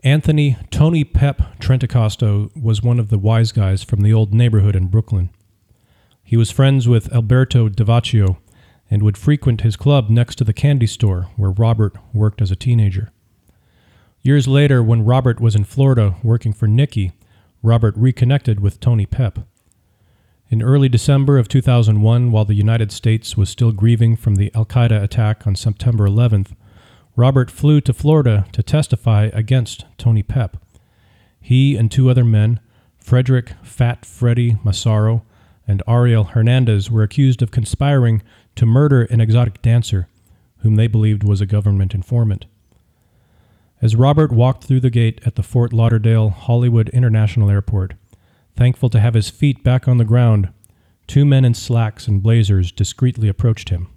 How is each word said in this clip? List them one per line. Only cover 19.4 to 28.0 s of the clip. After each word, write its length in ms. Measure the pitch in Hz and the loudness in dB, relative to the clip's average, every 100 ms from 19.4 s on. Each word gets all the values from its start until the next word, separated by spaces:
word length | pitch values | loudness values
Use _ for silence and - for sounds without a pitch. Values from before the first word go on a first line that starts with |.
| - _ _ _ _ _ _ _ _ _ _ | -16 _ _ _ _ _ _ _ _ _ _
In 140 | 113 | -4
early 260 | 113 139 135 | 0 2 2
December 520 | 120 - 139 139 139 | 0 0 0 2 0
of 80 | 117 | 0
two 120 | 135 | -2
thousand 440 | 127 123 110 107 | 0 2 2 2
one, 280 | 107 120 123 | 2 2 0
while 140 | 110 104 | 0 0
the 80 | |
United 380 | 104 107 113 107 | 0 0 0 -4
States 440 | - 117 110 - - | -4 -2 -2 -4 -4
was 140 | 95 | -4
still 220 | - 120 | 0 -2
grieving 440 | 104 110 117 117 113 | 2 0 2 2 0
from 200 | - 98 | 0 0
the 160 | 101 | -2
Al-Qaeda 480 | 110 110 - 117 110 | -4 -4 0 0 0
attack 460 | 101 - 107 110 - | -2 -2 -2 -2 -4
on 80 | 95 | -4
September 500 | 110 101 - 113 101 | -4 -4 -2 0 0
eleventh, 480 | 104 120 104 95 - _ _ _ _ _ - | 2 0 0 -4 -12 _ _ _ _ _ 0
Robert 340 | 123 135 123 | 2 2 -2
flew 320 | - 147 151 | -2 2 2
to 120 | 139 | 0
Florida 520 | 127 | -4